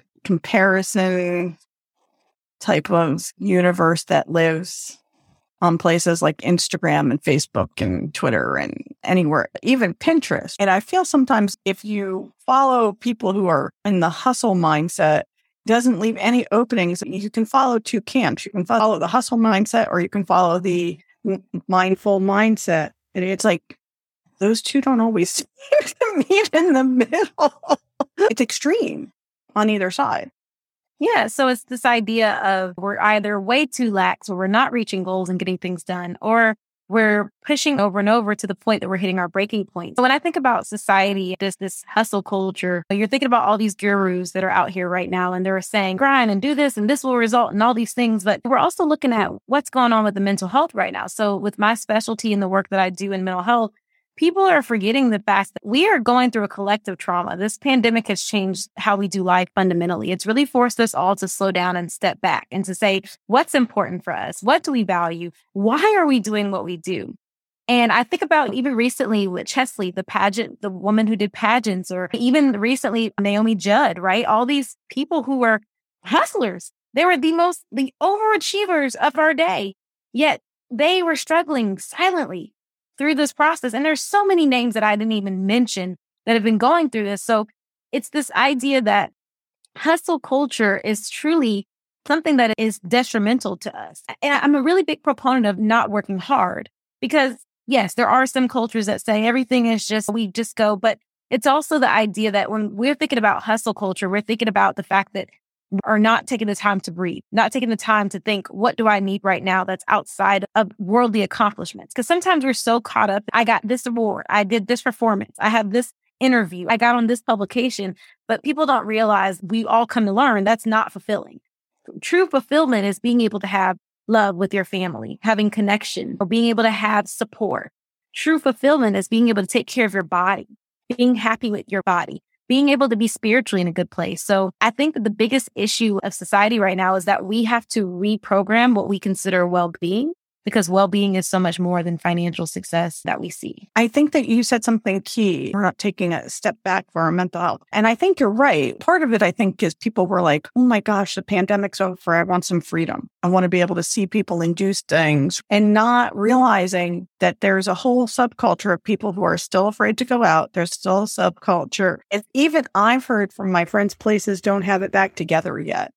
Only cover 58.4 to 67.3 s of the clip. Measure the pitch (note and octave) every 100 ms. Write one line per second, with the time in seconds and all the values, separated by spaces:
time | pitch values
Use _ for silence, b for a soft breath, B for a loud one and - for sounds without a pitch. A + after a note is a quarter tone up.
58.4 | F#3+ F#3+ - - A3 G3+ G3+ G3 F3+ F#3
59.4 | F3+ - F#3 E3+ F3 E3 A2 F#3 G3+ A#3
60.4 | C#4 B3+ A#3+ - A3+ C3 F3+ G3 F#3+ -
61.4 | G3 F3+ F3+ F3+ F3 - F#3 - F3+ -
62.4 | - F#3+ F#3 F3+ G#3 G3 G3+ - - A#3+
63.4 | E4 C#4+ A#3+ - F#3 F3+ - D#3 - -
64.4 | G#3 D#4+ D#4+ B3+ G3 F3+ E3+ E3+ E3+ -
65.4 | _ G3 G#3 D4 G#4 G4+ D#4 B3+ G#3 G#3+
66.4 | G3+ F#3+ C3 F3 F#3+ F#3 - - _